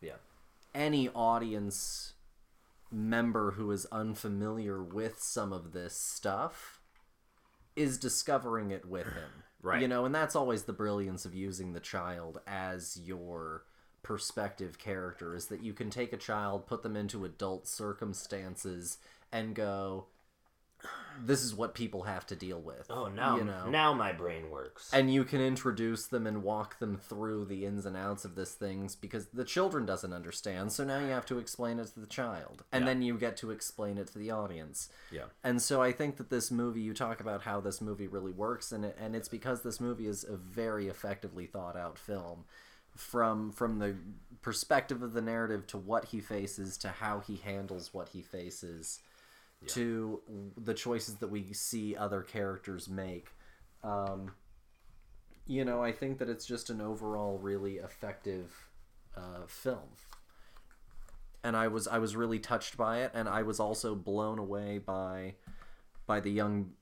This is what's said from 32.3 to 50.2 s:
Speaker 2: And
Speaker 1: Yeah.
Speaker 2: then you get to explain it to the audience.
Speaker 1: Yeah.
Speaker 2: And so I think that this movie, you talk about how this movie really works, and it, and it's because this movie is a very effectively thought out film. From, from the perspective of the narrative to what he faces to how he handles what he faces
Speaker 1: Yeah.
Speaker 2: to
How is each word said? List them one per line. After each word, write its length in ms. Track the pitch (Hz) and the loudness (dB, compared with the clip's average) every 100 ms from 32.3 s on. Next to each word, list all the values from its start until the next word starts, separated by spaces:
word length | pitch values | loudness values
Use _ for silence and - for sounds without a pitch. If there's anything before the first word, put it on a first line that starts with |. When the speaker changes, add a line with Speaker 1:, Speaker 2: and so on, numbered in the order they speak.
| 87 - - - | -2 -6 -12 0
Speaker 2:
And 100 | 127 | 4
Speaker 1:
Yeah. 20 | 127 | 6
Speaker 2:
then 160 | 127 | 6
you 160 | 123 113 | 4 4
get 180 | 117 - | 2 0
to 120 | 110 | -4
explain 480 | 107 - - 104 101 | -4 -4 -2 0 0
it 80 | 92 | -4
to 100 | 107 | -4
the 120 | 107 | -2
audience. 580 | 110 101 82 76 69 - - - | 0 0 -4 -6 -8 -8 -12 -10
Speaker 1:
Yeah. 140 | 76 57 - | -8 -8 -2
Speaker 2:
And 160 | 127 120 | 4 4
so 220 | - 139 | 6 6
I 100 | 127 | 6
think 240 | 123 147 139 | 6 0 0
that 140 | 117 | 0
this 200 | 123 - | 2 2
movie, 300 | 120 120 113 | 2 2 0
you 140 | 110 | -2
talk 260 | 110 120 113 | 0 -2 0
about 220 | 107 101 | -2 -2
how 180 | 113 101 | 0 0
this 220 | 98 - | 0 -2
movie 260 | 107 101 95 | -4 -2 -2
really 240 | 95 95 | -2 -4
works, 400 | 92 110 117 - | 0 0 0 -4
and 140 | 110 104 | -2 -4
it, 100 | - | -4
and 160 | 110 | -4
it's 140 | 113 110 | -4 -4
because 320 | 110 127 123 | -4 -2 -2
this 180 | 120 101 | -2 -2
movie 260 | 123 113 107 | -2 0 -2
is 180 | 101 | -2
a 120 | - 95 | -4 -6
very 520 | 92 107 113 107 98 | -6 -2 0 2 0
effectively 560 | 92 101 98 98 90 | -2 -4 -4 -6 -8
thought 320 | 87 98 87 90 | -6 -6 -4 -4
out 220 | 87 82 | -6 -6
film. 480 | - 101 85 85 - - - - - - | -4 -4 -4 -10 -14 -20 -20 -20 -20 -16
From, 560 | - 120 113 107 107 | 0 4 6 4 0
from 260 | - 117 107 | 2 2 4
the 180 | 101 95 92 - - 123 | 2 0 -6 -12 -14 -8
perspective 580 | 120 110 - 143 131 120 | -2 0 4 4 4 -2
of 100 | 123 | 0
the 80 | 117 | 0
narrative 420 | 113 113 113 104 - | 0 0 2 0 -2
to 100 | 101 | -6
what 280 | 95 113 113 | 2 2 2
he 140 | 110 | -6
faces 560 | - 104 98 - 95 - | -2 -2 -2 -4 -4 -4
to 100 | 98 | -4
how 320 | - 107 101 | -2 -2 -2
he 160 | 98 95 | -4 -6
handles 580 | 101 98 98 92 85 | -4 -4 -4 -6 -6
what 140 | 95 87 | -8 -8
he 120 | 90 | -10
faces 800 | - 92 87 - 87 82 80 - - - - - - - | -8 -8 -8 -8 -8 -8 -8 -10 -12 -20 -20 -20 -20 -14
Speaker 1:
Yeah. 60 | - | -4
Speaker 2:
to 540 | 123 117 113 110 107 | 0 2 2 0 -4